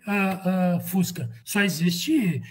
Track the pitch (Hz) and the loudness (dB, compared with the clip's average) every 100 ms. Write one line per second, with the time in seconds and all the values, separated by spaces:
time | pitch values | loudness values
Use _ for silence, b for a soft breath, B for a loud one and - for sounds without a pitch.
0 | - 202 190 185 180 185 180 175 - 185 | -2 0 0 0 0 2 2 0 0 0
1 | 175 - 123 B - 202 202 151 175 175 | 0 -2 -8 B -4 0 0 2 0 0
2 | 294 311 196 135 B | 0 2 2 -2 B